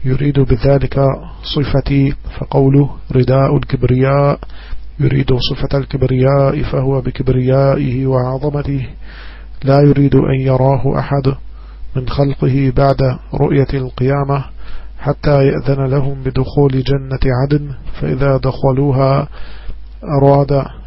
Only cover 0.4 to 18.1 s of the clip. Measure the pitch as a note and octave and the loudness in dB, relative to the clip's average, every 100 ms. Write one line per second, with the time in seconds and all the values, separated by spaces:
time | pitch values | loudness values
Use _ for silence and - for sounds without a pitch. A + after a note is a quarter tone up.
0.4 | B2+ B2+ C3+ C#3 C3 C3+ C3+ B2 - - | 2 2 4 2 2 0 0 0 -10 -14
1.4 | - D#3 C3 C#3 - C#3 C3+ - - - | -6 -2 0 0 2 2 2 -2 -8 -10
2.4 | - C#3 C3+ C#3 C#3 - - B2+ B2 C3 | -2 2 4 4 2 -4 -2 0 2 2
3.4 | C#3 C#3+ - C3 B2 B2+ C3+ C#3 C#3+ - | 2 0 -2 -2 0 2 2 2 2 0
4.4 | - - - - - - C3 C3+ B2+ B2 | -8 -14 -8 -8 -8 -2 0 0 0 0
5.4 | - C#3 C3+ C#3 B2+ C#3 C3 B2+ C3 C#3 | 0 -4 -2 -2 -4 -2 0 2 2 4
6.4 | C#3 C#3+ B2+ C#3+ C3 C3+ B2+ - C3 B2+ | 2 0 -2 -2 0 -2 -4 -4 -2 0
7.4 | B2+ C3+ C#3 C#3 C#3 A#2+ C3 C3 B2 C3 | 2 4 4 2 -2 -2 0 0 -2 -2
8.4 | D3 C#3+ C3+ C#3 A2+ - - - - - | -4 -2 -4 -4 -6 -10 -14 -14 -16 -16
9.4 | - - C3 C#3 D3 C#3 C#3 C3+ - C3+ | -14 -6 2 6 6 6 4 4 2 0
10.4 | C3 C3 C3 C3+ C3+ C#3+ - C#3+ C3+ C3+ | 2 2 2 2 0 -2 -2 0 0 -4
11.4 | - - - - - C3 A#2+ - C#3+ C#3 | -10 -14 -16 -12 -6 -4 -4 0 0 0
12.4 | C#3+ C3+ C3+ B2+ C#3 C3+ C3 - - B2 | 0 2 2 2 2 4 0 -2 -8 -2
13.4 | C#3+ C#3+ C3 C#3 B2+ - B2+ C#3+ C#3 C#3 | 2 2 2 -2 -4 -2 0 0 0 -2
14.4 | - - - - - - C#3+ C#3+ D3+ C#3+ | -4 -10 -8 -8 -8 -6 -4 -2 2 4
15.4 | C#3 D3 B2+ C#3 C3+ B2+ C3+ C3 C3 C3 | 4 2 -2 -2 0 0 0 -2 -4 -2
16.4 | B2+ C#3+ C#3+ C3 B2+ C#3 C3+ C3 C3+ B2 | 0 2 2 2 0 -2 -2 0 2 2
17.4 | C#3 D3 D3 C3+ - - B2+ | 2 0 -2 -10 -8 -6 -4